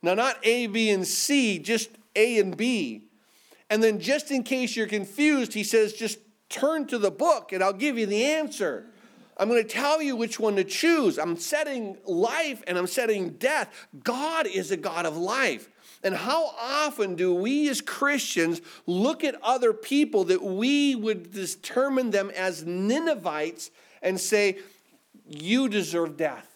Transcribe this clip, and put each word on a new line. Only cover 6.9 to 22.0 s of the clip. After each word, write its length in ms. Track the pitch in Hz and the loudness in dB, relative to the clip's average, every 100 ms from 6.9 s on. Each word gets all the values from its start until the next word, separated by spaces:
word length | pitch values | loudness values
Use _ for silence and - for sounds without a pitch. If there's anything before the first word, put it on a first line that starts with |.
| 240 | 0
the 140 | 202 | 0
book 400 | 160 320 285 - | 2 2 2 0
and 100 | 190 | 0
I'll 100 | 185 | 0
give 240 | 196 285 240 | 2 -2 0
you 80 | |
the 200 | 214 208 | 0 2
answer. 640 | 262 311 302 - 185 120 - - - - - - | 2 0 -2 -4 -4 -4 -10 -20 -20 -20 -20 -4
I'm 100 | 202 | 2
gonna 160 | 240 | 2
tell 380 | 220 220 277 311 | 0 0 0 2
you 120 | 294 | 0
which 240 | 247 233 - | -2 -4 0
one 180 | 220 202 | 0 2
to 60 | |
choose. 560 | 190 - 320 330 226 151 | 0 0 2 4 4 2
I'm 200 | 160 170 | -2 -4
setting 580 | - 294 302 262 214 190 | -2 -2 -2 -4 -6 -10
life 580 | - 170 226 294 320 240 - | -4 0 2 2 -2 -4 -4
and 100 | 180 | -2
I'm 100 | 180 | 0
setting 440 | 262 233 214 180 | 0 0 0 -2
death." 420 | 151 247 302 220 - - 143 | -2 0 0 -2 -10 -20 -8
God 420 | - 247 294 330 247 | -4 -2 -2 -2 -2
is 240 | 190 165 | -2 -2
a 60 | 170 | -4
God 300 | 151 165 170 | -2 -2 -2
of 100 | 156 | -2
life. 540 | 180 247 254 120 - _ - - | -2 0 0 0 -8 _ -20 -6
And 120 | 196 | -4
how 400 | 185 185 311 311 - | -2 0 0 0 -4
often 560 | 233 277 302 - 202 170 | -4 0 -2 -2 -4 0
do 180 | 185 | 0
we 340 | 180 202 285 294 | 2 0 2 0
as 100 | 254 | 0
Christians 800 | - - 277 285 - - 165 170 - - - | -6 0 2 2 0 0 0 -2 -8 -14 -4
look 380 | 180 233 311 | 0 2 0
at 180 | 302 247 | -2 -2
other 300 | 214 254 240 | 0 2 2
people 520 | 214 - 277 294 220 | 0 0 2 2 2
that 180 | 175 180 | 2 0
we 520 | 202 185 240 285 285 | 0 -2 2 4 2
would 380 | 254 214 214 175 | 0 -2 -4 -6
determine 800 | 196 180 - - - 269 262 | -8 -8 -8 -4 0 2 2